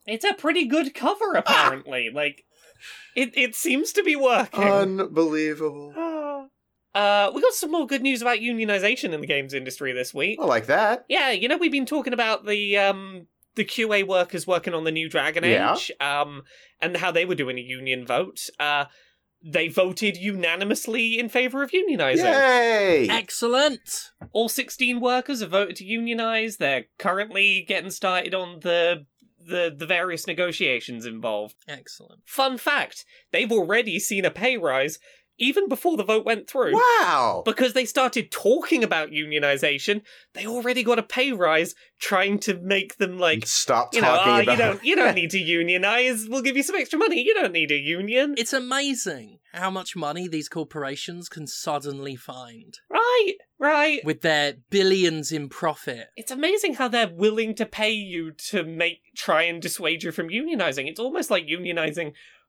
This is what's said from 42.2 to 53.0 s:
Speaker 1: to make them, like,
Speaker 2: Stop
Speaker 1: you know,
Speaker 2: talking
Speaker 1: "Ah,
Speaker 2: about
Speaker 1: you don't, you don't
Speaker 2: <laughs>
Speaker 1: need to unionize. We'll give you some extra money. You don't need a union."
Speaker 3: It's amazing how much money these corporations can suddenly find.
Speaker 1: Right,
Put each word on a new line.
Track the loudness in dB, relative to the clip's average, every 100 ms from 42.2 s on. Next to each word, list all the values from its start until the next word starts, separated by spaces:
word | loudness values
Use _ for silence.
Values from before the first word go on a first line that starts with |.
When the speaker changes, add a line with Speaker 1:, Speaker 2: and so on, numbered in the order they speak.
| 2 0
Speaker 1:
to | -2 -2
make | 0 0 0 -2
them, | -4 2
like, | 2 2 0
Speaker 2:
Stop | -2 2 2 2
Speaker 1:
you | 2
know, | 4
Speaker 2:
talking | 6 6
Speaker 1:
"Ah, | 4
Speaker 2:
about | 4
Speaker 1:
you | 4
don't, | 2 2
you | 0
don't | 4 4
Speaker 2:
<laughs> | 2
Speaker 1:
need | 0
to | -2
unionize. | 0 0 2 2 2 2 0 -2 -4
We'll | -2
give | 0
you | 0
some | 0
extra | -2 -2 0
money. | 2 2
You | 2
don't | 2 2
need | 0 0
a | 0
union." | 0 -4 0 0 0 -2
Speaker 3:
It's | -2
amazing | -2 -2 -2 -2 -2 -4 -8 -12 -20 _
how | -6 -4
much | -4 -8
money | -6 -4 -4 -6
these | -6 -6
corporations | -8 -8 -8 -8 -8 -10 -12 -14
can | -14 -12
suddenly | -8 -4 -4 -4 -10 -10
find. | -12 -14 -16 -18 -20 -20 -20 -4
Speaker 1:
Right, | 0